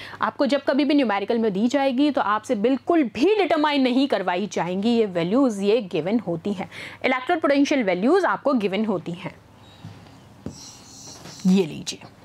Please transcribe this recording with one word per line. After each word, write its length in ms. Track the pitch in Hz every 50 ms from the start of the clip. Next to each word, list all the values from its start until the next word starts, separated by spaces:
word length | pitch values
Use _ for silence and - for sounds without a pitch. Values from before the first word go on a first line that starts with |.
| - - - -
आपको 240 | 226 220 - - 285
जब 180 | 220 277 277 -
कभी 220 | 320 277 277 294
भी 100 | 269 302
numerical 440 | 285 262 214 202 202 202 - 240 226
में 140 | 226 220 175
दी 140 | 196 233
जाएगी 440 | 240 - 277 269 269 240 262 294 302
तो 100 | 262 269 -
आपसे 320 | 196 214 214 - - 254
बिल्कुल 480 | 202 202 254 269 - - - 349 320 269
भी 300 | 208 - 220 285 392 427
determine 460 | 403 349 285 - 302 302 302 285 277
नहीं 260 | 262 247 247 269 285
करवाई 400 | 277 247 196 185 185 180 185 214
जाएंगी 420 | 190 - 196 165 175 180 196 208 233
ये 180 | 233 233 220
values, 540 | 196 175 170 165 180 220 277 285 247 208 196
ये 200 | 202 202 220 254 202
given 360 | 170 196 156 147 190 226 233
होती 340 | - 175 170 165 - 202 196
हैं। 180 | 180 - - - - - - - - -
इलेक्ट्रोड 360 | 254 262 254 254 - 359 330
potential 420 | - 294 285 277 285 - 302 269 214
values 420 | 190 175 180 208 269 359 403 339
आपको 300 | 233 196 - - 277 294
given 300 | 226 196 180 190 208 220
होती 280 | 220 190 175 - 170 170
हैं, 220 | 180 170 - - - - - - - - - - - - - - - - - - - - - - - - - - - - - - - - - - - - - - - - - - - -
ये 180 | 185 190 196 175
लीजिए, 360 | 147 151 135 - - - - - - - -